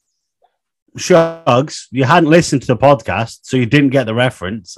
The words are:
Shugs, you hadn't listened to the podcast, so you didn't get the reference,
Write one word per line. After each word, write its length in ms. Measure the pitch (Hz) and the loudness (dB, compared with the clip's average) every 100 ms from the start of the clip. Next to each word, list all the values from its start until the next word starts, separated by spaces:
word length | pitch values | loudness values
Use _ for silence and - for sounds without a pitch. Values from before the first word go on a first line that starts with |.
| _ _ _ _ _ _ _ _ _ - | _ _ _ _ _ _ _ _ _ -8
Shugs, 920 | - 175 165 165 - 123 151 - - | 2 2 2 -2 0 2 0 -6 -10
you 140 | 127 | -4
hadn't 260 | 127 175 156 | 2 2 2
listened 320 | 165 - 135 | 0 -2 -4
to 60 | - | -2
the 100 | 123 | 0
podcast, 600 | 135 143 - 92 120 - | 2 2 0 -6 -8 -12
so 160 | - 131 | -6 -4
you 80 | 117 | 0
didn't 240 | 143 139 | 2 2
get 160 | 135 113 | 0 -2
the 80 | |
reference, 640 | 110 127 - 92 113 - | 0 -2 -2 -10 -10 -14